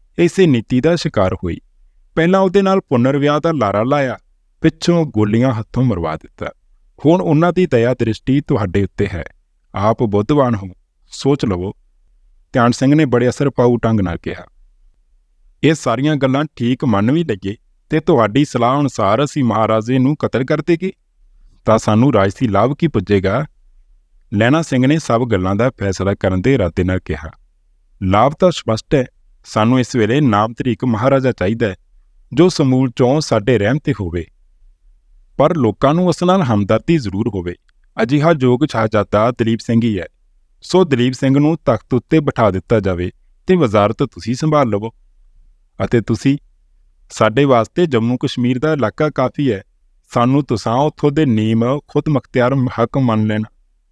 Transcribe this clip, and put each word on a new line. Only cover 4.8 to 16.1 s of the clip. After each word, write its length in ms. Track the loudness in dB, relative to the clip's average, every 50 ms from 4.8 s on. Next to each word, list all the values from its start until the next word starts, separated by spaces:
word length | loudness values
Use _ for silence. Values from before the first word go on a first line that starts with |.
| 0 0 0 2 0
ਗੋਲੀਆਂ 480 | -2 0 -2 0 2 2 2 2 0 0
ਹੱਥੋਂ 320 | -4 -6 _ -2 -2 0
ਮਰਵਾ 320 | 0 0 -2 -4 -6 -6
ਦਿੱਤਾ। 340 | -8 -12 -16 _ -12 -12 -12 -12 _ _ _ _ _ _ _ _ -2 2
ਹੁਣ 140 | 2 2 2
ਉਹਨਾਂ 320 | 2 2 2 2 2 2 2
ਦੀ 140 | 0 0
ਦਇਆ 280 | 2 2 2 2 0 0
ਦ੍ਰਿਸ਼ਟੀ 460 | -2 -2 -4 -4 -4 -2 -2 0 0
ਤੁਹਾਡੇ 440 | 0 0 -2 -2 -2 -2 -2 -2 -2
ਉੱਤੇ 220 | -2 _ -6 -6
ਹੈ, 180 | -6 -6 -8 -12 -12 _ _ _ _ _ _ _ _ -8
ਆਪ 280 | -2 0 0 0 0 -2
ਬੁੱਧਵਾਨ 520 | 0 0 0 0 0 2 2 2 2 0
ਹੋ, 140 | -4 -6 -10 -18 _ _ _ _ _ _ _
ਸੋਚ 340 | -12 -6 -2 -2 0 0 0
ਲਵੋ, 280 | -4 -4 -4 -6 -8 -10 _ _ _ _ _ _ _ _ _ _ _ _ _ _ _ -2
ਧਿਆਨ 180 | 0 2 2
ਸਿੰਘ 240 | 2 2 2 2 4
ਨੇ 100 | 4 2
ਬੜੇ 240 | 2 2 0 0 0
ਅਸਰ 220 | -2 -2 -2 -4
ਪਾਊ 260 | 0 0 2 2 2
ਢੰਗ 240 | 0 0 0 0 0
ਨਾਲ 160 | -2 -2 -6
ਕਿਹਾ। 300 | -8 -10 -10 -12 -12 -16 -20 _ _ -20 _ _ _ _ _ _ _ _ _ _ _ _ _ _ _ _ _ _ -2 0
ਇਹ 100 | 0 0
ਸਾਰੀਆਂ 420 | 0 -2 -4 -2 -2 0 0